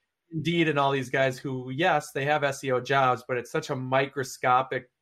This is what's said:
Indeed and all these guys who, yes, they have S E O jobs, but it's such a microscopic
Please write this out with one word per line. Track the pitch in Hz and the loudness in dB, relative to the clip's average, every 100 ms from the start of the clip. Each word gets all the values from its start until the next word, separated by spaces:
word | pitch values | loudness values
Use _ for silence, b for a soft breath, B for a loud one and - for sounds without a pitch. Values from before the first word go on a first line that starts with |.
| _ _ _ | _ _ _
Indeed | 160 147 170 160 | -6 -2 2 2
and | 143 | 4
all | 139 | 2
these | 139 123 | 0 -2
guys | 135 135 131 | 0 0 0
who, | 143 131 123 | -6 -8 -8
yes, | 131 180 151 - | -2 2 0 -2
they | 135 139 | -4 0
have | 151 | 2
S | 143 135 | 0 -2
E | 135 | -2
O | 127 | -2
jobs, | - 139 127 123 - | 2 2 4 2 -2
but | 127 | -6
it's | 117 | -4
such | 160 156 | -6 -4
a | 135 | -6
microscopic | 127 135 139 139 131 - 131 127 135 127 - _ | 0 0 0 -4 -8 -4 2 2 2 -4 -8 _